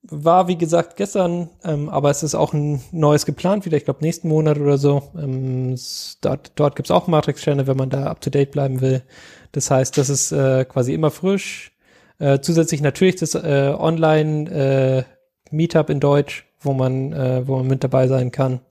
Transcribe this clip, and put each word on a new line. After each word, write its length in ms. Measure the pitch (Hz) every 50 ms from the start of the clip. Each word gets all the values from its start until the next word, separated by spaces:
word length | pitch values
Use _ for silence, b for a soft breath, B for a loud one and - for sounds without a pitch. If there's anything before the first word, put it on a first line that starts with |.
War, 460 | _ - 156 147 147 165 170 185 190 175
wie 80 | 185 165
gesagt, 380 | 170 156 165 170 165 - -
gestern, 540 | - 196 196 - 202 185 175 170 175 175 165 _ _
ähm, 260 | - 175 156 147 147 156
aber 220 | - - 143 143
es 120 | 139 -
ist 120 | - 151 165
auch 180 | 160 160 -
ein 300 | - 151 147 147 147 139 - -
neues 360 | - 165 151 147 147 147 -
geplant, 380 | - 147 - - 180 196 214 196
wieder, 100 | 180 160
ich 80 | 143 -
glaub, 160 | - 139 -
nächsten 280 | 151 160 160 - - 165
Monat 300 | 156 156 156 156 147 147
oder 200 | 143 143 143 139
so. 320 | 139 143 143 143 143 - -
Ähm, 560 | 175 151 139 131 131 131 131 127 127 127 127 131
s-, 440 | 127 - - - - - - - _
dort, 320 | - - 127 135 _ - _
dort 180 | - 147 143 -
gibt's 140 | - 139 -
auch 160 | - 180 -
Matrix-Channel, 600 | - 165 151 147 - 139 - - - 143 139 135
wenn 100 | 135 135
man 140 | 131 131 131
da 160 | 131 139 -
up-to-date 440 | - - - - 147 131 143 139 139
bleiben 300 | - 147 139 139 131 127
will. 220 | 131 131 131 127 - B B B B B B B B B
Das 180 | - 143 - -
heißt, 260 | 143 131 131 127 - -
das 100 | 135 127
ist, 220 | 143 131 - -
äh, 320 | 156 143 135 135 131 131 131
quasi 300 | 131 - 131 123 123 151
immer 160 | 160 160 151
frisch. 600 | - - - 190 196 190 - - - - - - _ b b b b b b b b b
Äh, 220 | 156 139 139 139
zusätzlich 400 | 143 - 170 165 165 165 170 139
natürlich 360 | 147 143 135 - 190 185 180
das, 180 | 185 165 156 -
äh, 400 | - - 160 143 139 139 139 139 -
Online, 720 | - 160 165 160 165 156 156 156 156 156 156 151 151 -
äh, 540 | - 147 135 135 135 135 135 131 131 131 127 - _ _ _ _ _ _ _ _ -
Meetup 360 | 151 165 165 - 165 151 -
in 100 | 151 139
Deutsch, 460 | 139 143 143 143 143 - - - - _ _ _
wo 120 | - 143
man, 400 | 135 131 131 131 131 131 131 139
äh, 340 | 160 147 131 127 127 127 127
wo 100 | 135 135 131
man 80 | 127
mit 180 | 131 135 131 -
dabei 240 | 131 131 131 131 127
sein 220 | 131 131 127 123
kann 280 | - - 135 131 127 123 _ _